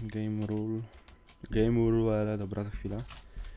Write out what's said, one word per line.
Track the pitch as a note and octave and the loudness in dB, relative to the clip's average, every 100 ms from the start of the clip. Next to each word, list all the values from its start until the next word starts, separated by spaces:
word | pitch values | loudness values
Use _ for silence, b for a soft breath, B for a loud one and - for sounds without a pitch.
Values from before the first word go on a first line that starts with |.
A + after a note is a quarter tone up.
Game | A2+ G#2+ G#2+ G#2+ G#2 | -6 -4 -4 -2 -2
Rule. | G#2+ G#2+ A2 A2+ B B B - - - | -2 -2 -4 -6 B B B -20 -20 -4
Game | A2 A2+ A#2 A2+ | 2 4 6 6
Rule, | A2+ A2+ G#2+ G#2+ G#2+ | 4 4 4 2 0
dobra, | G2 G2+ | -2 -4
za | G#2 | -4
chwilę. | - G2+ G2+ B2 B B B B | -6 -6 -6 -8 B B B B